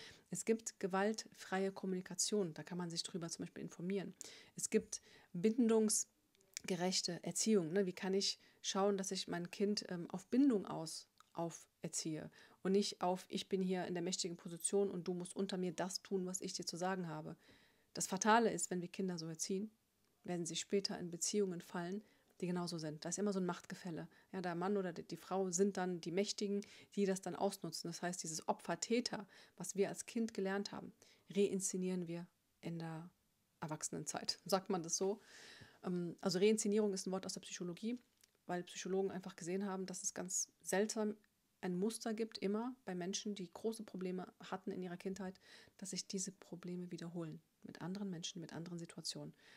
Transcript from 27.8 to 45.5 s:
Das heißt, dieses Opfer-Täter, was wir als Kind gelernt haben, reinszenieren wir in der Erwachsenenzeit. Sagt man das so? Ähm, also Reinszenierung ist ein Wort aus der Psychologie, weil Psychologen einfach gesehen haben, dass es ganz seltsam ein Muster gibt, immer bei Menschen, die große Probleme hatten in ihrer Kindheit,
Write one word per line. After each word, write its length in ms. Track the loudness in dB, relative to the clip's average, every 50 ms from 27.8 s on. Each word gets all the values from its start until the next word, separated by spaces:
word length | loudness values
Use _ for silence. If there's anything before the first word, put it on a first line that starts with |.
| -6 -6
Das 140 | -6 -2 -2
heißt, 200 | -2 -2 -2 -4
dieses 240 | -4 -6 -4 -2
Opfer-Täter, 800 | 0 -2 -2 0 -2 -2 -2 0 2 2 2 2 0 -4 -6 -8 -12 -16 -20 -20 -20 _
was 180 | -10 -8 -6 0
wir 140 | 0 0 0
als 160 | 0 -4 -10
Kind 300 | -6 -2 -2 -2 -2 -2
gelernt 360 | -2 0 0 0 0 -2 -4
haben, 220 | -6 -10 -10 -12 -16 _ -20 -20 -20 _ _ -2 2
reinszenieren 720 | 4 4 4 4 0 0 0 0 0 0 0 0 0 -2 -4
wir 180 | -4 -6 -8 -12 _ _ _ _ _ _
in 180 | -6 -6 -4 -4
der 300 | -4 -6 -8 -8 -10 -12 -16 _ _ _ _ _ _ _ _ _
Erwachsenenzeit. 800 | -6 -4 -4 -4 -4 -4 -4 -4 -4 -4 -4 -2 -2 -4 -6 -6 0
Sagt 240 | 2 2 2 4 2
man 140 | 0 0 0
das 160 | 0 0 2
so? 240 | 2 2 0 -2 -6 -14 -20 -18 -18 -18 -18 -18 -20 -20 -20 -8 -4
Ähm, 340 | -2 0 0 0 -2 -4 -2
also 200 | -2 0 4 6
Reinszenierung 520 | 6 6 6 6 4 4 4 4 4 4 2
ist 140 | 0 -2
ein 60 | -2 -2
Wort 120 | -2 -2
aus 80 | -4 -6
der 60 | -8
Psychologie, 580 | -8 -10 -8 -6 -6 -6 -6 -4 -4 -4 -4 -4 -8 _ _ _ -20 _ _ _ _
weil 200 | -2 -2 -2 -2
Psychologen 460 | -4 -8 -8 -2 0 2 2 2 2
einfach 240 | -2 -4 -6 -8 -10
gesehen 300 | -8 -4 -2 -2 0 0
haben, 220 | -2 -2 -2 -4
dass 160 | -4 -6 -4 -4
es 100 | -4 -4
ganz 360 | -4 -4 -2 -2 -2 -2 -4 _ _ -2
seltsam 540 | 2 4 4 4 4 2 0 0 0 0 -4 -10 _ _ _ _ _ _ _
ein 160 | -2 0 2
Muster 380 | 2 2 2 0 0 -2 -2 -2
gibt, 240 | 0 -2 -2 -2 -2
immer 380 | 0 0 2 0 0 -2 -6 -6 _
bei 100 | -6 -4
Menschen, 400 | -2 -2 -2 -2 -2 -2 -4 -4
die 160 | -4 -6 -10 -10
große 300 | -4 -4 -4 -4 -4 -8
Probleme 500 | -10 -8 -4 -4 -2 -2 -4 -4 -8 -12 _
hatten 320 | -8 -6 -6 -4 -4 -4
in 100 | -4 -4
ihrer 160 | -4 -6 -6
Kindheit, 440 | -6 -6 -6 -4 -4 -6 -6 -8 -10 -16 -20